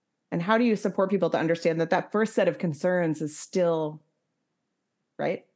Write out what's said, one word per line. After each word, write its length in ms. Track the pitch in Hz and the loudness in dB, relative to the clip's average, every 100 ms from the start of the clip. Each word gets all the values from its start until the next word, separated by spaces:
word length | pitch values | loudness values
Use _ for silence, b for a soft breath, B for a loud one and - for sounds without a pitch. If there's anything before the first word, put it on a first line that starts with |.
| _ _ - | _ _ -6
And 100 | 170 | -4
how 160 | 170 226 | 0 2
do 60 | |
you 120 | 240 208 | 2 2
support 320 | 202 180 190 | 0 0 0
people 220 | 196 165 | 2 0
to 80 | 170 | 0
understand 420 | 160 170 170 160 | 0 0 0 0
that 100 | 165 | 2
that 200 | 185 - | 0 0
first 220 | 208 220 | -2 0
set 140 | - 180 | 2 0
of 100 | 160 | 0
concerns 640 | 175 139 180 180 165 151 | -4 -2 0 2 0 -2
is 160 | 151 - | -6 -8
still, 640 | - 190 175 160 151 151 _ _ _ _ _ _ _ _ _ _ _ - | -6 0 0 0 -2 -8 _ _ _ _ _ _ _ _ _ _ _ -6
right, 260 | 147 190 _ | -4 -4 _